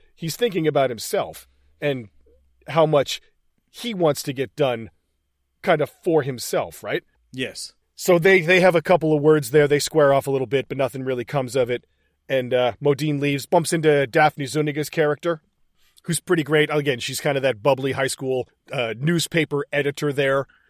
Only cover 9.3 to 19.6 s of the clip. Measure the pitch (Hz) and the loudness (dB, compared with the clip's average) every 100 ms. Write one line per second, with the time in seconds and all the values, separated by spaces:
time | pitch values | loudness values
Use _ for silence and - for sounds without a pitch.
9.3 | 156 123 151 143 143 - 156 143 139 135 | 4 4 2 4 2 0 2 4 4 2
10.3 | 135 127 135 127 135 135 131 131 127 117 | -2 -2 -2 -4 -4 -4 -4 -6 -6 -4
11.3 | 143 127 131 120 123 - _ _ _ - | -4 -2 -2 -2 -4 -8 _ _ _ -4
12.3 | 135 123 123 123 107 143 143 151 143 143 | -2 0 0 0 0 0 0 0 -2 -2
13.3 | 139 - 180 160 170 156 147 135 160 151 | -4 0 0 0 0 2 2 2 2 2
14.3 | - 135 139 151 147 147 - 151 147 175 | 0 -4 -4 -4 -4 -6 -2 -2 -2 -4
15.3 | 165 _ _ _ _ _ _ - 165 - | -6 _ _ _ _ _ _ -8 -8 0
16.3 | 175 143 156 151 151 143 123 - 127 156 | -2 2 2 2 0 -2 -4 -6 -6 -2
17.3 | 139 131 110 107 135 135 139 135 - 135 | 0 0 0 0 2 0 -2 -4 -4 -4
18.3 | 131 120 _ _ 131 117 110 147 170 - | -4 -6 _ _ -6 -4 -4 -2 0 0
19.3 | 170 151 143 | -2 -2 -4